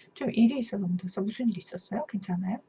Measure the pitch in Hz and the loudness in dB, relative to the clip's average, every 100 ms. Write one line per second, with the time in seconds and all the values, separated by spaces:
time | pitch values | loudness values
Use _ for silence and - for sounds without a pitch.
0 | - - 277 - 233 277 226 202 185 180 | -20 -6 0 6 6 6 -2 -2 0 -2
1 | 180 202 196 226 240 180 - 185 - 208 | -2 -4 -4 0 0 -2 -6 -12 -6 -6
2 | 302 202 - 180 185 226 | -4 -6 -2 -2 -2 -4